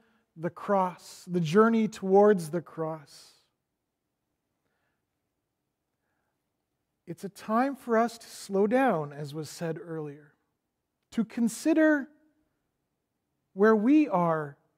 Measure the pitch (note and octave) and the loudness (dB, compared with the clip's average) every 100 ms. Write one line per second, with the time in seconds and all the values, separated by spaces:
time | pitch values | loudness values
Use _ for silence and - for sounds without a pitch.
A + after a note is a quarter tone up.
0 | _ _ _ E3 E3+ - - G3 F#3 E3+ | _ _ _ -10 -10 -8 -2 0 -2 -6
1 | - - - F3+ D#3 G3+ A3 A3+ G#3+ - | -18 -20 -6 -4 2 4 4 2 0 -4
2 | F#3+ G3 G#3 G3 D#3 E3+ - - D#3+ D#3+ | 2 6 6 4 -2 -8 -8 -10 -10 -10
3 | C#3+ - - _ _ _ _ _ _ _ | -16 -20 -20 _ _ _ _ _ _ _
4 | _ _ _ _ _ _ _ _ _ _ | _ _ _ _ _ _ _ _ _ _
5 | _ _ _ _ _ _ _ _ _ _ | _ _ _ _ _ _ _ _ _ _
6 | _ _ _ _ _ _ _ _ _ _ | _ _ _ _ _ _ _ _ _ _
7 | - D#3+ G3 - - A3 C#4 C4+ B3 A3 | -18 -14 -14 -14 -4 -2 -2 -6 -2 0
8 | A#3 - - - - G3 G#3 B3 C4+ E3+ | 0 -6 -20 -18 -6 -2 0 2 2 0
9 | D3 C#3+ D3 D#3 D3 - E3+ D#3+ E3 D#3+ | -4 -10 -12 -10 -12 -10 -8 -8 -10 -10
10 | D3+ D3 D3 _ _ _ _ _ _ _ | -10 -14 -20 _ _ _ _ _ _ _
11 | _ - G#3+ - A#3 - D#4 D#4+ D#4 D4 | _ -6 -4 -2 -4 -2 0 4 4 2
12 | B3+ _ _ _ _ _ _ _ _ _ | -2 _ _ _ _ _ _ _ _ _
13 | _ _ _ _ _ F#3 G#3+ A3 A3+ D4+ | _ _ _ _ _ 2 4 4 4 4
14 | D4 F3+ E3+ D#3+ D3 C#3+ _ | 4 2 0 0 -4 -12 _